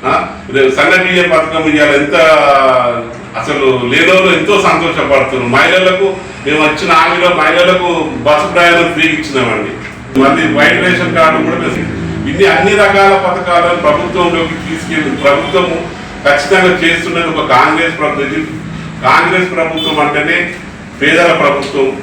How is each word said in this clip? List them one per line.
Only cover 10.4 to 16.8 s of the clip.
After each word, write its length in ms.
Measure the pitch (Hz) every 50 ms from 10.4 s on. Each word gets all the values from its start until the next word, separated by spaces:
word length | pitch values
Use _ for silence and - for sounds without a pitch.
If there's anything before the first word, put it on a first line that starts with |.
| 160 156 147 143
వైట్ 220 | 147 147 - - 180
రేషన్ 320 | 180 180 180 180 165 -
కార్డు 260 | 165 160 156 160 160 156
కూడా 120 | 160 165 -
మేము 200 | - - - - - - - - - - - - - 139
ఇన్ని, 160 | 151 170 196 196 -
అన్ని 180 | 165 - 185 196 202
రకాల 300 | 208 185 196 196 196 196 196 190 190
పథకాలను 560 | 180 180 180 180 175 175 170 175 175 175 - -
ప్రభుత్వంలోకి 720 | 151 147 - 170 - - 190 185 175 170 170 165 156 160 - -
తీసుకెళ్ళి, 440 | - 160 160 - - 160 156 143 135 123 - 139
ప్రభుత్వము 520 | 143 - 160 - - - 185 - - 160 170 - - - - - - - - -
ఖచ్చితంగా 440 | 143 143 143 - - 196 185 185 180 185 175